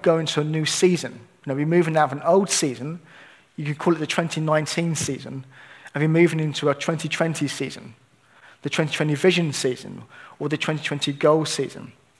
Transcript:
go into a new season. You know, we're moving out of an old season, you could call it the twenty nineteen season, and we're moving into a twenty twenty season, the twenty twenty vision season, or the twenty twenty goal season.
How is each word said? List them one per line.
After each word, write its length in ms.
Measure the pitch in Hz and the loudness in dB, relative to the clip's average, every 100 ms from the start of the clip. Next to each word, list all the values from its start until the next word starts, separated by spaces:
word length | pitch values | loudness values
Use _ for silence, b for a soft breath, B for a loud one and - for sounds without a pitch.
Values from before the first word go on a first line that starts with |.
go 160 | 180 165 | 2 2
into 220 | 156 151 | 2 -2
a 40 | |
new 200 | 151 160 | 0 0
season. 480 | 151 - 185 175 117 | -2 2 4 4 -2
You 400 | - - _ 143 | -12 -20 _ -6
know, 20 | |
we're 120 | 135 151 | -2 2
moving 300 | 175 165 156 | 4 4 2
out 160 | 147 | 2
of 60 | 139 | 0
an 40 | |
old 280 | 165 196 196 | 2 4 4
season, 500 | - 151 117 139 170 B B B B B - | 0 -2 -4 -8 -10 B B B B B -8
you 100 | 147 | -6
could 120 | 147 | -2
call 160 | 175 | 0
it 40 | 156 | 0
the 80 | 151 | 0
twenty 340 | - 165 156 | -2 -2 0
nineteen 540 | 156 156 151 - 170 | 2 2 0 -2 -2
season, 500 | 147 - 131 131 135 - B B B B | -2 -4 -6 -8 -12 -14 B B B B
and 80 | 143 | -2
we're 60 | 156 | 2
moving 320 | 160 170 160 | 6 4 4
into 300 | 156 - 147 | -2 0 0
a 40 | |
twenty 340 | 135 - 160 156 | 0 -2 -2 -2
twenty 380 | - 165 156 143 | -2 -2 0 -4
season, 480 | - 135 - 120 - _ _ b b b b | -4 -8 -8 -16 -20 _ _ b b b b
the 80 | 147 | -6
twenty 220 | - 151 | -2 -2
twenty 220 | - 151 | 0 0
vision 380 | 143 185 175 160 | 4 4 4 2
season, 500 | - 131 127 - - 113 B B B | 0 -2 -4 -10 -16 -16 B B B
or 100 | 147 | -4
the 80 | 151 | -4
twenty 260 | - 151 | -2 -4
twenty 300 | - 147 - | -4 -4 -4
goal 320 | 139 151 156 | 2 4 4
season. 480 | 151 - 131 - - - _ | 2 -2 -4 -6 -18 -20 _